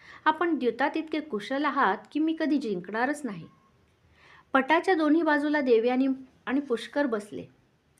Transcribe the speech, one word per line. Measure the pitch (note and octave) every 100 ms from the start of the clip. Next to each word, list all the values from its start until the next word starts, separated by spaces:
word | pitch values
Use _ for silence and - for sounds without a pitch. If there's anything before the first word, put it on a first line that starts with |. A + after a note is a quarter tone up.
| - - D#4
आपण | D#4+ F4 C#4+
द्यूतात | B3 A#3+ D4 D#4+
इतके | D#4 D#4
कुशल | D4+ G#3 - C4+ D4
आहात | C4 G#3+ G#3 -
की | D4
मी | D#4+ D#4+
कधी | D#4 D4
जिंकणारच | A3+ F3+ F3 G#3+ C4 D4
नाही." | A3+ F3+ D#3+ _ _ _ _ _ _ _ - - _
पटाच्या | C4+ C4+ E4 E4
दोन्ही | F4 D4+ D#4+
बाजूला | D#4+ D4 D4+ D4
देवयानी | C4 A3+ A#3+ B3+ C4+ C4 - _ -
आणि | C4+
पुष्कर | C#4+ A3+ - C#4+ C#4+
बसले. | G#3+ G#3 F3 - _ _ _ _